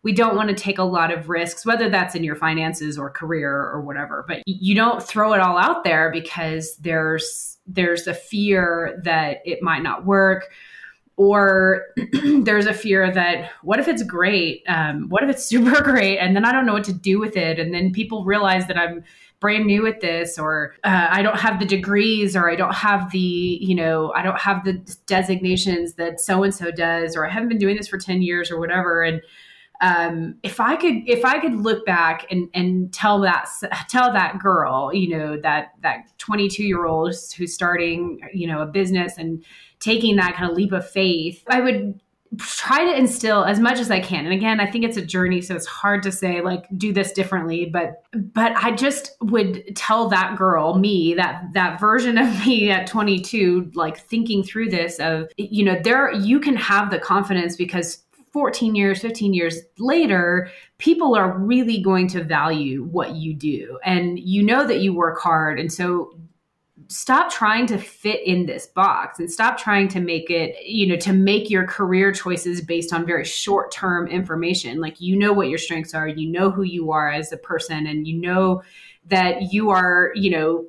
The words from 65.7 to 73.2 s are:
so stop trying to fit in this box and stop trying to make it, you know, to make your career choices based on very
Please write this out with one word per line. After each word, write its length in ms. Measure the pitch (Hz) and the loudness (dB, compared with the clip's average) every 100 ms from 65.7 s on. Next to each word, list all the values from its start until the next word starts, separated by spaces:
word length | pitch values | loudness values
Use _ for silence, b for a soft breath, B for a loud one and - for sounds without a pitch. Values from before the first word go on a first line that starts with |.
so 400 | - 180 175 - - - _ _ _ _ _ - | -4 -2 -2 -4 -14 -20 _ _ _ _ _ -14
stop 440 | - - 262 349 | -10 2 2 2
trying 340 | - 214 220 240 | 0 0 2 0
to 100 | 202 | -2
fit 420 | - - 208 214 185 | -6 -6 -4 -2 0
in 180 | 180 | 0
this 220 | 175 - - | 0 -6 -8
box 520 | 180 190 90 - - | 0 2 2 -4 -8
and 140 | 165 | -10
stop 240 | - 226 247 | 0 0 0
trying 320 | 214 202 196 | 0 2 2
to 120 | 190 | 0
make 280 | 175 165 165 | -2 -4 -2
it, 260 | 170 160 - - | -2 -2 -8 -6
you 200 | 220 190 | 0 2
know, 100 | 175 | 2
to 180 | 196 | 2
make 340 | 190 196 214 220 | 4 4 2 2
your 180 | 190 185 | 0 0
career 460 | - 185 185 196 | -2 0 2 2
choices 480 | 190 180 175 175 175 | 0 -6 -4 -4 -6
based 320 | 160 170 165 | -4 -4 -2
on 140 | 170 170 | -4 -2
very 180 | 165 | -2